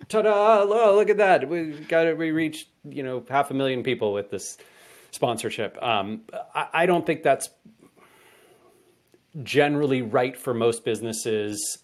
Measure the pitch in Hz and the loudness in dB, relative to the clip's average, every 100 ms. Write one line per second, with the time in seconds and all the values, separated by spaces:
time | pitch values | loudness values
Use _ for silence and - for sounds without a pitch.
0 | - 214 214 202 214 214 202 220 220 202 | -4 0 2 4 6 4 4 4 6 6
1 | 202 202 196 156 135 170 160 151 151 165 | 4 4 4 4 2 -4 -6 -10 -2 2
2 | 165 156 160 156 156 156 - _ 143 139 | 2 0 -2 -2 -2 -6 -18 _ -14 -8
3 | 131 127 123 139 135 135 135 127 120 120 | -6 -8 -2 0 0 0 0 0 -2 -2
4 | 107 101 - 95 - - - - - - | -2 -2 -6 -10 -10 -16 -20 -20 -20 -20
5 | - - 127 110 113 - 101 - 120 107 | -16 -4 -2 -2 -6 -6 -8 -4 0 0
6 | 98 110 - - - 147 147 160 180 170 | -2 -8 -12 -14 -8 -6 -2 0 2 2
7 | 160 156 147 135 - _ - _ _ _ | 0 0 2 0 -2 _ -20 _ _ _
8 | _ _ _ _ _ _ _ _ _ _ | _ _ _ _ _ _ _ _ _ _
9 | _ _ _ 156 117 139 147 143 143 131 | _ _ _ -16 -2 2 2 2 0 0
10 | 113 127 131 - 135 117 117 117 123 107 | 0 0 0 -4 -6 0 0 0 -4 -4
11 | 113 110 120 107 104 101 - - | -6 -6 -4 -2 -4 -6 -8 -10